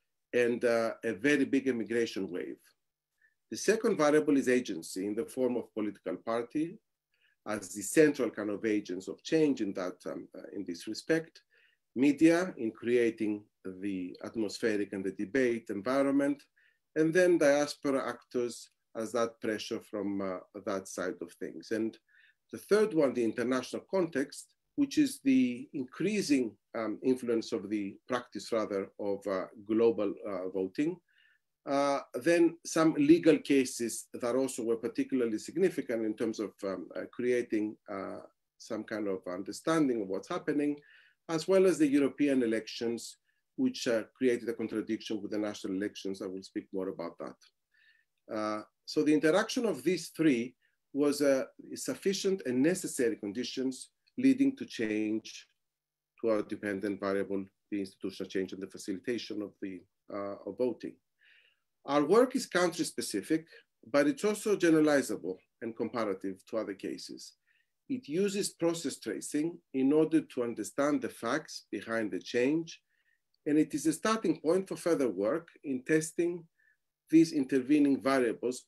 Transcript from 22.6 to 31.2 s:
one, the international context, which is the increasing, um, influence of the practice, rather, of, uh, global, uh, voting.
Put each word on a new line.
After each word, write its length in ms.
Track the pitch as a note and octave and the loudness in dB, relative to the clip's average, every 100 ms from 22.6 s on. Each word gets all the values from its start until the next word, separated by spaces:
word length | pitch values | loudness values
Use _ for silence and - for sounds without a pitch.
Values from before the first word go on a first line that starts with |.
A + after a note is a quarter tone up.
| - G#3 G3+ | 0 2 4
one, 200 | D#3 C#3 | 2 2
the 100 | A#2 | 2
international 600 | A2+ A2 A#2+ B2+ - A2 - | -2 -2 -2 -2 -4 -10 -4
context, 640 | F#3+ E3 C3+ C3+ - - _ _ - | -2 0 -2 -4 -8 -20 _ _ -2
which 220 | C#3 D#3 | 0 2
is 220 | - - | 2 0
the 440 | C3+ C3 B2 A#2+ - | 2 4 4 0 -8
increasing, 840 | C#3 B2+ - F3 G#3 D#3 C#3 A2+ - _ A#2 | -8 -8 -4 -2 0 2 2 2 -6 _ -6
um, 240 | A2 G2+ | -6 -2
influence 480 | C3+ B2+ A#2+ A2+ G#2 | 0 0 2 -2 -2
of 180 | A2 G2 | -6 -2
the 280 | G#2+ G2 - - | -4 -4 -8 -6
practice, 440 | B2 - G#2 - | -6 -6 -12 -4
rather, 380 | A2+ G#2 G2 G2 - | -2 0 -2 -4 -6
of, 260 | G#2 G2 G2+ | -4 -4 -2
uh, 180 | F#2+ E2+ - G#2 | -4 -4 -10 -2
global, 480 | A2 A#2 G#2 G2+ - - | 4 4 4 -2 -4 -6
uh, 240 | F#2 F#2 | -6 -4
voting. 480 | F#2 F#2+ - D3+ F3+ _ _ | -2 -2 -2 -4 -4 _ _